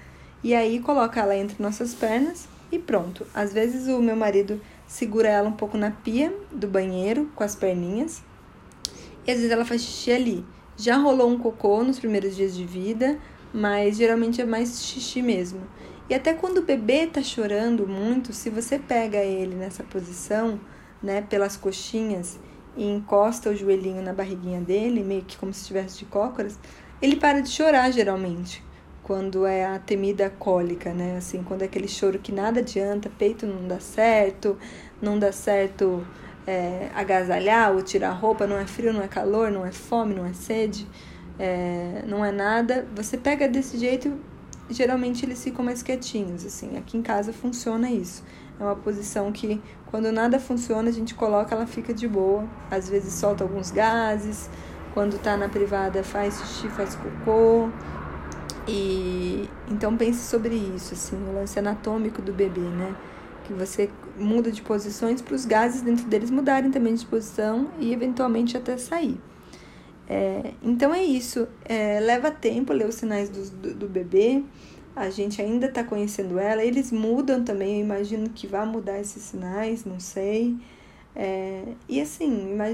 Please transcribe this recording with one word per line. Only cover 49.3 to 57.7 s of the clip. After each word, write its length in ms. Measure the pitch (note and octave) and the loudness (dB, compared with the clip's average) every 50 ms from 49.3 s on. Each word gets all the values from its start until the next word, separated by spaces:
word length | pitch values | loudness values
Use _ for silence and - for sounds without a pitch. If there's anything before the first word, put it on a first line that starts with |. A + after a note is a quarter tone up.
que, 280 | G#3 - A3+ G#3 G#3 G#3 - - - - - | -4 -4 -2 -2 -2 -4 -6 -10 -18 -18 -10
quando 260 | - - A3 A3 A3 | -6 -4 -2 0 2
nada 260 | A3 A3 A#3 A#3+ B3 C4 | 2 2 4 4 4 2
funciona, 500 | - - B3 A#3+ A#3+ - A3 A3 A3+ A#3 | 2 0 -2 -2 0 0 0 2 2 2
a 40 | |
gente 200 | A#3 A3+ A3+ A3+ | 0 0 -4 -6
coloca, 420 | - - A3+ G#3+ G#3 G3+ G#3+ - A#3 | -2 0 2 4 4 2 2 2 0
ela 100 | A3 A#3 | -2 -2
fica 260 | A#3 - A#3 A3+ - | -4 -6 -6 -4 -4
de 140 | A3+ A3 A#3+ | -4 -2 -2
boa. 420 | A3+ G#3 F#3+ F#3+ F#3+ G3+ G#3+ G#3+ A3+ - - - - | 0 2 2 4 4 4 2 0 -4 -8 -12 -8 -4
Às 180 | F#3+ F#3+ F#3 F#3+ | -4 -4 -2 0
vezes 260 | G3+ G3+ G3 - - | 0 0 0 -2 -2
solta 280 | - A3 G#3 G3+ - | 0 2 2 2 2
alguns 300 | - - G3 G3 F#3 F3 | -2 -2 -2 -4 -6 -2
gases, 760 | F#3+ G3+ A3 A3 A3+ A#3 A3+ A3 G#3 G#3 G#3 G#3+ G#3 - - - - - - - - - - - - | 2 2 4 4 4 2 2 2 0 0 -2 -4 -6 -8 -10 -12 -12 -14 -14 -14 -14 -14 -14 -4 -2
quando 240 | G#3 G3+ G#3 G3+ G3 | 0 0 0 0 0
tá 180 | - G#3+ G3+ | 0 0 0
na 120 | G3+ G3+ G3 | 0 0 0
privada 560 | - G3+ G3+ G3 G3+ G3 F#3+ F#3+ F#3 G3 F#3+ | 0 0 2 2 2 0 0 0 0 -2 -2
faz 340 | - - G#3 G3+ G3+ G3+ - | -2 -2 -2 -2 -2 -2 -4
xixi, 300 | - - - - - G#3 | -8 -8 -8 -8 -8 -6
faz 260 | - - G3 F#3+ - | -4 -4 -4 -4 -6
cocô. 760 | - - - - - - A3+ A3 A3+ A3+ A3+ A3+ A#3 A3+ A3+ | -8 -8 -8 -8 -2 2 4 6 8 8 8 8 6 4 2